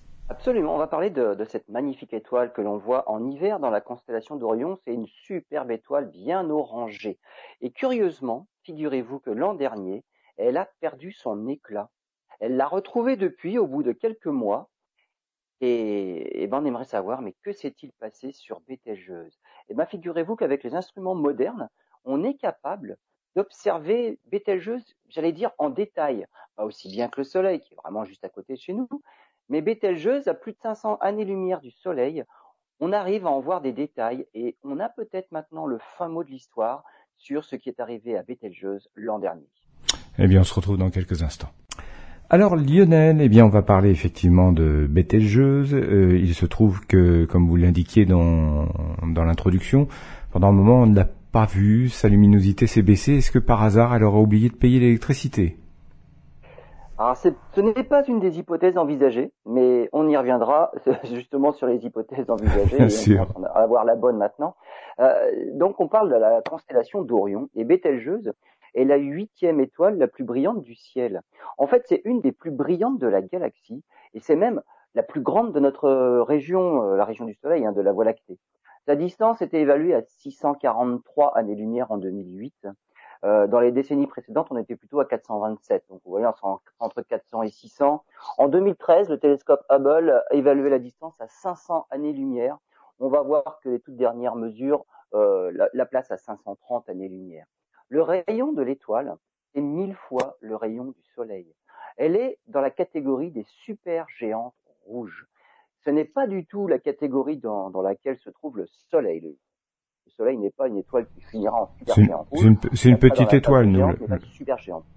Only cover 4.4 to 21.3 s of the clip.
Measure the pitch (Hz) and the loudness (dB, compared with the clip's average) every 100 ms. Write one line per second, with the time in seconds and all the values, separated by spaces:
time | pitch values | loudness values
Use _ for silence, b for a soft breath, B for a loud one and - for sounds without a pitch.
4.4 | 113 113 151 190 - 120 107 _ - 185 | -4 -4 -6 -10 -10 -10 -12 _ -14 -14
5.4 | - 151 127 113 - 143 135 87 110 185 | -10 -10 -8 -10 -6 -6 -6 -10 -8 -6
6.4 | 170 151 143 113 113 104 107 - B B | -4 -6 -6 -10 -12 -12 -12 -14 B B
7.4 | B B 123 - 262 247 190 151 131 117 | B B -14 -8 -4 -2 -4 -4 -8 -8
8.4 | 196 _ - 156 151 131 120 135 131 110 | -12 _ -20 -10 -6 -6 -8 -12 -10 -6
9.4 | 185 180 139 110 95 104 - _ _ - | -4 -4 -8 -8 -10 -12 -16 _ _ -6
10.4 | 117 143 190 _ 160 135 170 - 123 104 | -4 -2 -6 _ -12 -12 -18 -14 -10 -10
11.4 | 113 143 - 104 104 _ _ _ _ b | -10 -12 -12 -12 -12 _ _ _ _ b
12.4 | 113 127 143 185 196 240 233 240 185 - | -6 -4 -4 -4 -6 -4 -4 -2 -6 -6
13.4 | 165 240 170 139 123 113 226 220 160 139 | -8 -4 -4 -4 -6 -4 -8 -8 -8 -4
14.4 | 107 110 202 _ _ _ _ _ _ _ | -4 -4 -8 _ _ _ _ _ _ _
15.4 | _ _ 127 120 110 101 95 82 - - | _ _ -2 -2 -4 -6 -8 -10 -12 -10
16.4 | 98 131 147 120 131 107 95 131 110 - | -6 -4 -6 -8 -8 -8 -8 -10 -12 -14
17.4 | 208 202 143 - 135 _ 110 - 131 - | -16 -12 -14 -16 -20 _ -20 -16 -20 -20
18.4 | - 92 - 131 120 98 90 85 82 _ | -18 -18 -16 -18 -14 -16 -16 -18 -20 _
19.4 | b b - 113 165 190 175 165 165 226 | b b -10 -8 -8 -8 -8 -8 -6 -6
20.4 | 165 139 120 156 185 202 185 185 147 | -4 -4 -6 -10 -10 -10 -8 -4 -4